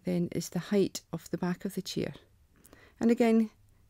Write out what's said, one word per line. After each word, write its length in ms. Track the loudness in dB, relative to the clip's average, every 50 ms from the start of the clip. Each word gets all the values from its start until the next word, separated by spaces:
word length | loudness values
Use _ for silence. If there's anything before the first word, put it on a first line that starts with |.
| -4
then 240 | -2 -2 0 -2 -2
is 180 | -4 -6 -8 -6
the 100 | -8 -8
height 420 | -4 0 2 2 2 2 -2 -10 _ -10
of 180 | -12 -10 -8 -8
the 60 | -6
back 280 | -4 -2 -4 -4 -4 -6
of 80 | -8 -6
the 80 | -6
chair. 320 | -8 -6 -6 -4 -4 -6 -8 -12 -20 _ _ _ _ _ _ _ _ -20 -20 -20 -20 -20 _ 0
And 100 | 2 2
again, 400 | 4 4 4 4 6 4 2 0 _ _ _ _ _ _ _